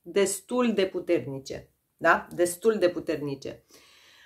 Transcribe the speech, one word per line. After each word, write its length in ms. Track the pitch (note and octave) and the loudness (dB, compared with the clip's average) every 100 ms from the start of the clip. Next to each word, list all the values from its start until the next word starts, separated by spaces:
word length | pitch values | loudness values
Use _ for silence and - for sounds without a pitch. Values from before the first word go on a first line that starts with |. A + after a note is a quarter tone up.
destul 720 | F3+ F3+ F#3+ - - B3 B3 | -4 0 0 -2 -4 0 2
de 120 | G3+ F#3+ | 2 0
puternice, 840 | F3+ - E3 B2+ C3+ - - - _ _ - | -2 0 -2 -2 -10 -10 -14 -14 _ _ 0
da? 300 | E3 G3+ - | 2 2 0
Destul 460 | D#3 F3 - A3+ G#3+ | 0 0 2 0 4
de 120 | F3 | 2
puternice. 760 | E3+ - D3+ C#3+ C3+ - - _ - - _ _ - | 0 -6 -6 -6 -8 -10 -14 _ -20 -20 _ _ -20